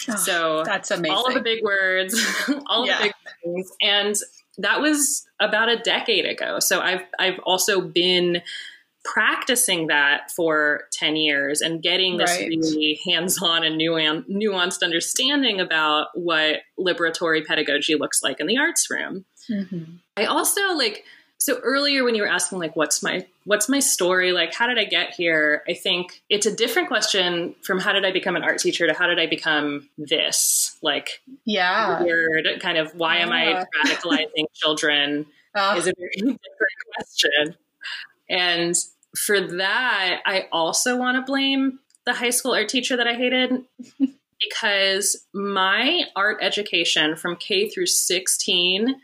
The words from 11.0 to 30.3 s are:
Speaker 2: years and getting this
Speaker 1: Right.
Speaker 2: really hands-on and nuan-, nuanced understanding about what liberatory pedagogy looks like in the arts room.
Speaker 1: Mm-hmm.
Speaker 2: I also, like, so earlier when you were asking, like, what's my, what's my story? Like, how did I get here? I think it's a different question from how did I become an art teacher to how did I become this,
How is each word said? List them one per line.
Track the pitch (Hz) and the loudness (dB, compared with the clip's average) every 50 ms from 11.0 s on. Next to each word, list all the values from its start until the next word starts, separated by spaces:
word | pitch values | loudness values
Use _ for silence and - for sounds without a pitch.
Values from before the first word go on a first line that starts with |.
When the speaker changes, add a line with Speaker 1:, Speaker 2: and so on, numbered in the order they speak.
| 170 156 156 | -2 0 0
Speaker 2:
years | 156 156 151 143 143 139 139 151 151 | 0 2 2 2 0 0 -2 -2 -2
and | - 165 165 160 | -2 -2 -2 -2
getting | 160 170 180 190 185 185 180 | 0 0 2 2 2 2 2
this | 170 175 175 | 2 2 2
Speaker 1:
Right. | 175 185 196 165 | 2 0 0 -2
Speaker 2:
really | 165 160 160 160 151 156 156 151 151 - - | 0 0 0 0 0 2 0 0 0 -2 -2
hands-on | 180 175 165 175 190 170 175 190 170 165 165 160 | -2 0 0 0 0 -2 0 0 0 2 2 2
and | 160 160 | 0 0
nuan-, | 156 160 165 165 160 156 151 156 165 - - | 0 0 0 2 2 2 2 0 -2 -4 -4
nuanced | 196 202 220 208 190 180 175 185 - - | -2 0 0 0 0 0 0 -2 0 -2
understanding | 185 170 165 165 - - - - 262 269 294 285 269 226 202 185 | 0 0 0 -2 -2 -2 -2 -2 0 0 2 2 2 2 0 0
about | 175 160 165 156 156 151 151 151 - - - | 0 0 2 2 2 4 2 2 0 -2 -4
what | 185 170 170 160 156 156 156 147 - - _ _ - | -4 -2 0 2 2 2 2 0 -2 -6 _ _ -2
liberatory | 190 180 165 165 170 165 165 - 180 160 156 160 156 | -2 -2 0 0 0 -2 0 0 0 0 0 0 0
pedagogy | - 160 156 147 147 143 147 147 - 156 | 0 0 0 2 2 0 0 2 2 2
looks | 143 131 - - - | 2 0 -2 -2 -2
like | - 139 135 - | -2 -2 -2 -2
in | 151 | -2
the | 175 233 | 0 0
arts | 277 302 339 339 - - - | 2 0 0 0 -2 -2 -2
room. | 104 71 73 71 - 190 - _ _ - - - | -4 -6 -6 -6 -8 -10 -12 _ _ -12 -8 -6
Speaker 1:
Mm-hmm. | 214 196 190 180 190 170 160 165 175 175 _ _ _ | -4 -4 -4 -6 -8 -10 -10 -12 -16 -20 _ _ _
Speaker 2:
I | 202 208 | -2 -2
also, | - 269 330 320 - - 403 403 381 349 | 0 0 0 0 0 0 0 0 0 2
like, | 311 240 208 - - - - - - _ _ _ - | 0 0 -2 -2 -6 -12 -20 -20 -20 _ _ _ -4
so | - 285 - - | -2 -2 -2 -2
earlier | - 240 269 277 285 285 277 269 247 | 0 0 0 2 2 2 2 2 2
when | 240 226 | 2 2
you | 208 | 0
were | 202 - | 0 0
asking, | 175 180 - - 196 180 | 0 0 -2 -2 -4 -4
like, | 165 156 - | -6 -2 0
what's | 160 147 151 - - | 0 0 0 0 -2
my, | 185 160 - 185 185 - _ _ - | -2 -2 -4 -4 -6 -10 _ _ -2
what's | 190 208 208 - 262 | 0 0 0 0 0
my | 277 277 | 0 0
story? | 269 - - - 180 180 185 185 180 180 | 2 0 2 2 2 2 4 4 4 2
Like, | 180 175 165 165 - | 2 2 0 0 0
how | - 233 | 0 0
did | 247 247 226 | 0 2 0
I | 202 | 0
get | 185 170 170 180 - | 2 0 0 0 -2
here? | - - 175 165 160 156 151 151 151 147 - 170 | -2 -2 0 2 4 4 4 2 2 0 -2 -4
I | 180 | -6
think | - - 196 180 180 180 - - - _ - | -2 -2 0 0 0 -2 -6 -12 -14 _ -2
it's | 208 208 208 | 0 0 0
a | 214 185 | 0 0
different | 208 233 240 - 359 330 - | 0 0 0 0 0 0 0
question | 240 214 208 - - 190 180 175 175 170 170 - - - | 0 0 0 0 0 2 0 0 0 -2 -4 -6 -8 -8
from | - - 190 185 | -6 -4 -2 -2
how | 180 208 | 0 0
did | 196 196 196 | 0 0 0
I | 190 | 0
become | 185 208 - 190 175 | 0 0 -2 -2 -2
an | 160 | 0
art | 135 156 156 - | 0 0 0 0
teacher | - 175 156 - 175 | 0 -2 0 2 0
to | 156 151 | 0 2
how | - 180 | 2 0
did | 175 175 175 | 0 2 0
I | 165 | 0
become | 156 170 - - 160 151 147 147 147 143 147 143 _ _ 156 | 0 -2 -2 -2 0 0 0 0 -2 -4 -8 -10 _ _ -14
this, | 151 - 160 117 76 - | -6 -2 0 0 0 0